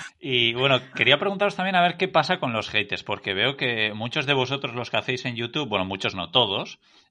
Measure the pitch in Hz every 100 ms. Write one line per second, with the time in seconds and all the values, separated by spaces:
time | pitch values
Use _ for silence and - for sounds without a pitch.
0 | - _ 147 123 117 117 139 127 131 -
1 | 120 147 196 196 202 - 185 185 175 170
2 | 180 160 151 180 139 113 - 107 101 90
3 | - 98 - 95 120 139 131 117 107 104
4 | 117 156 135 139 127 139 135 120 117 -
5 | - 127 131 113 117 151 127 104 92 95
6 | 113 95 82 87 110 104 - - _ _
7 | _